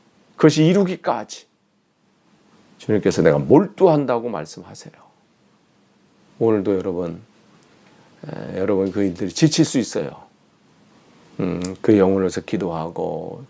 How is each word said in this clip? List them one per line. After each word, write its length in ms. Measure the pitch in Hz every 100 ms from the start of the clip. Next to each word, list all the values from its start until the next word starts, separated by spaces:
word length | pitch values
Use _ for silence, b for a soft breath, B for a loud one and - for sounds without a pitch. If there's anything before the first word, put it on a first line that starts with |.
| _ _ _ -
그것이 280 | 156 147 156
이루기까지 800 | 190 185 175 - 117 107 - _ _ _ _ _ _ _ _ _ _ _ _ _ -
주님께서 440 | - 107 92 87
내가 160 | 80 73
몰두한다고 880 | 69 143 196 - 180 151 131 117 120
말씀하세요. 640 | 92 80 - 90 98 101 _ _ _ _ _ _ _ _ _ _ _ _ _ _ -
오늘도 380 | 113 107 101 95
여러분, 440 | 95 87 85 85 - _ _ _ b b b b b - -
에, 320 | - - 95
여러분 340 | 98 95 98
그 100 | 98
일들이 280 | 98 85 95
지칠 340 | - 160 160
수 140 | 147 135
있어요. 320 | 104 104 71 - - _ _ _ _ _ _ _ _ _ _ -
음, 200 | 95 87 90 92
그 180 | - 104
영혼을 240 | 95 98
위해서 180 | 92 92
기도하고, 1040 | - 95 92 82 82 90 85 82 87 92